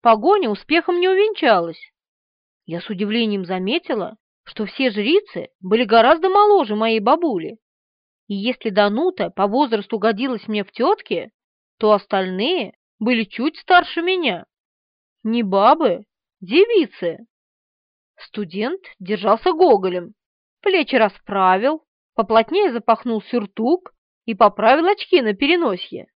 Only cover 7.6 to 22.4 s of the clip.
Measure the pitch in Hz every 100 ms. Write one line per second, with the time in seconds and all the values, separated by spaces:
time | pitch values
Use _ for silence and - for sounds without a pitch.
7.6 | _ _ _ _ _ _ _ 196 220 254
8.6 | 220 190 208 214 359 359 185 - 196 233
9.6 | 285 220 202 226 214 208 262 233 - 208
10.6 | 196 - 277 415 - 170 214 _ _ _
11.6 | _ _ 208 208 - 196 185 185 247 359
12.6 | 202 _ _ _ 220 240 220 - 277 -
13.6 | - 359 349 - 339 381 294 175 - _
14.6 | _ _ _ _ _ _ 214 233 202 196
15.6 | 214 311 277 175 - _ _ _ 175 277
16.6 | 453 453 254 - 175 - 233 _ _ _
17.6 | _ _ _ _ _ _ - - 196 185
18.6 | 233 381 - _ 180 208 196 226 370 320
19.6 | 359 208 185 180 175 _ _ _ _ _
20.6 | 403 370 285 262 208 - - 196 185 185
21.6 | 247 311 _ _ _ - 208 220